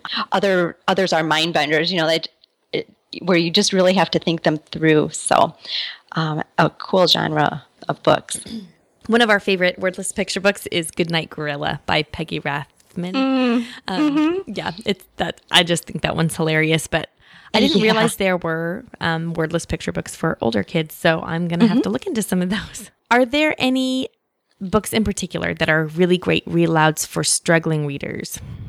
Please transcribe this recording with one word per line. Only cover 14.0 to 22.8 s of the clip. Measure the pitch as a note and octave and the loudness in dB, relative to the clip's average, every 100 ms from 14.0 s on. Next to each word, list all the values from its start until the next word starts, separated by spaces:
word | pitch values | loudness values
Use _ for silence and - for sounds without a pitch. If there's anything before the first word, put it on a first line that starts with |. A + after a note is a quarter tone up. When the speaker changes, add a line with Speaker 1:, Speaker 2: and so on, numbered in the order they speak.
| D4+ C#4+ | 0 2
Speaker 1:
Mm-hmm. | D4+ F4+ F#4+ | 0 0 -6
Speaker 2:
yeah, | F#3+ D#3+ E3 - | -8 -8 -6 -4
it's | G3+ _ - | -6 _ -6
that. | E3+ - - | -6 -6 0
I | E3+ | 2
just | E3+ E3+ - | 2 0 -4
think | D#3+ | -6
that | D#3+ E3 | -2 0
one's | E3 - | -2 0
hilarious, | D#3+ D#3 D#3 D#3+ - | 0 2 2 0 0
but | E3 - _ _ - - | -4 -6 _ _ -20 -4
I | A3 | 0
didn't | C4+ G3+ | 2 4
Speaker 1:
Yeah. | |
Speaker 2:
realize | A3 A3 A3 - | 2 2 0 0
there | F#3+ F3+ | 0 0
were, | E3+ D#3+ E3+ F3+ - - | -2 -4 -4 -6 -10 -6
um, | E3+ E3 E3 | -4 -2 -2
wordless | E3 D#3+ E3 - | -4 -2 -4 -4
picture | E3 - | -6 -6
books | F3 - - | -6 -8 -4
for | D#3+ - | -4 0
older | A#3 A3+ | 0 0
kids, | F#3+ E3 D#3+ - | -2 -4 -4 -2
so | E3+ E3 | 0 0
I'm | - E3 F3 | -2 -4 -2
gonna | E3+ A3 | 2 4
have | A#3 | 4
Speaker 1:
Mm-hmm. | |
Speaker 2:
to | - | 0
look | G#3 - | -2 -4
into | B3 | -4
some | G3 F#3 | -2 -2
of | F3+ | 0
those. | G3+ E3 - | -2 -6 -12